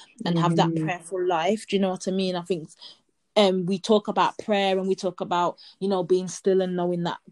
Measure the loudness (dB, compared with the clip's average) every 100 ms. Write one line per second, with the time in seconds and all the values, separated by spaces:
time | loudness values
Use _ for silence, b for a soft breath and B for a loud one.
0 | b b -2 2 2 4 2 0 -4 -6
1 | -8 -4 0 0 0 -2 -2 0 0 -2
2 | -4 -2 -2 -4 -4 -6 -6 -18 b b
3 | b _ _ 2 4 2 0 -4 2 2
4 | 2 0 0 0 -2 0 2 0 0 -2
5 | -4 -6 -4 0 0 -4 b b -2 -2
6 | 2 0 0 -4 2 2 2 -2 -2 -2
7 | -4 -6 -4